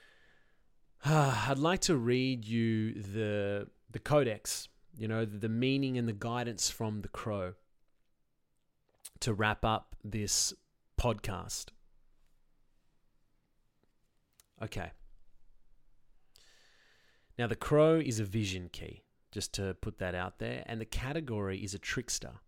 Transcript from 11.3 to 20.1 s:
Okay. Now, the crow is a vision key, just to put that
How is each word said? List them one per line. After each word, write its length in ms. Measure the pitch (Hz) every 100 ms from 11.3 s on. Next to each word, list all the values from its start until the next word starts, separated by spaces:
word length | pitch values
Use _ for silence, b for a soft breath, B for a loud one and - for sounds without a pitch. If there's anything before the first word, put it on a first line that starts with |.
| 90 87 - - - - - - _ - _ _ _ _ _ _ _ _ _ _ _ _ _ _ _ _ _ _ _ _ _ _ -
Okay. 280 | - 104 85 - - - - - - - - - - - - - - b b b b b b b b b b -
Now, 100 | 117
the 80 | 110
crow 440 | - 151 160 165
is 220 | 131 110
a 20 |
vision 460 | 101 110 101 92 87
key, 320 | - 76 - _ _ _ 104
just 180 | - -
to 180 | 95 90
put 180 | 110 -
that 160 | 92